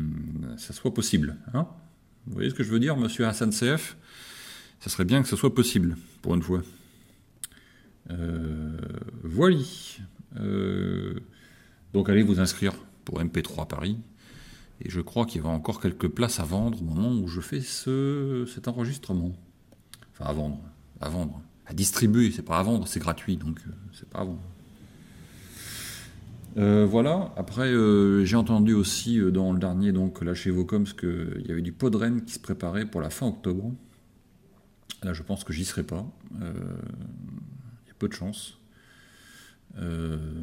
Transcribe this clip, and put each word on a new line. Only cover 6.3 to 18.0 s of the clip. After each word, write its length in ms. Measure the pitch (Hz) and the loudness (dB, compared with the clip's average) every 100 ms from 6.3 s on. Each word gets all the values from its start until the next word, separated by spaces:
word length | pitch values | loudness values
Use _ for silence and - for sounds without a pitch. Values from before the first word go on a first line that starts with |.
| 87 | 2
une 60 | |
fois. 200 | 82 90 90 - - - - - _ _ - - - _ - _ - | 2 0 -2 -12 -20 -20 -20 -20 _ _ -16 -16 -20 _ -20 _ -10
Euh, 680 | 87 85 82 80 78 78 78 - - - - | -6 -4 -4 -4 -4 -6 -8 -8 -8 -10 -10
voilà. 340 | 82 87 180 170 131 - - - 98 - - - | -4 4 6 6 2 -8 -14 -14 -16 -18 -14 -6
Euh... 800 | 101 98 - 50 50 50 50 - - - - - - _ - | -4 -2 0 0 0 -2 -4 -6 -10 -18 -20 -20 -20 _ -2
donc 160 | 98 98 | 2 6
allez 140 | 101 | 6
vous 160 | 101 95 | 8 6
inscrire 340 | 92 - 98 92 - - - | 4 2 -2 -2 -10 -16 -8
pour 160 | 82 | -2
M 80 | 82 | -2
P 120 | 85 | -2
trois 260 | 80 - 76 | -2 -4 -6
Paris. 300 | - 85 110 - - - - - - - - | -4 -4 -4 -8 -18 -20 -20 -20 -20 -20 -12
Et 80 | - | -6
je 100 | 90 | -4
crois 260 | 85 117 120 | -2 0 0
qu'il 160 | 85 | 0
y 20 | |
aura 100 | 78 | -2
encore 260 | 80 - 110 | -2 -2 -2
quelques 280 | - - 90 | -2 0 0
places 320 | - 120 - | 0 0 0
à 40 | |
vendre 380 | 82 95 117 104 | -2 0 0 -2
au 40 | 85 | -2
moment 260 | 78 113 | 0 2
où 160 | 120 90 | 0 -2
je 120 | 87 | -4
fais 220 | 85 143 | -6 -6
ce, 880 | 131 - - 131 | -6 -6 -2 0